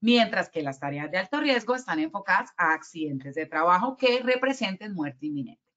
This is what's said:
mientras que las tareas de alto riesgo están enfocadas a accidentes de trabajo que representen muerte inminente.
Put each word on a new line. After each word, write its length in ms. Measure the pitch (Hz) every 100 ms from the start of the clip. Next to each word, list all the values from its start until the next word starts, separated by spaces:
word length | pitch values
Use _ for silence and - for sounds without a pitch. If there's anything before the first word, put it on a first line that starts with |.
mientras 480 | 220 240 226 190 175
que 120 | 165
las 200 | 143 131
tareas 280 | 143 143 147
de 60 | 180
alto 220 | 190 294
riesgo 360 | 294 247 233 247
están 240 | 190 160
enfocadas 520 | 160 202 190 190 - -
a 160 | 165
accidentes 600 | - - 165 151 135 139 147
de 100 | 156
trabajo 500 | 156 170 180 254 262
que 240 | 254 247
representen 720 | 240 254 262 262 202 190 214
muerte 340 | 185 143 135 151
inminente. 340 | 147 120 - _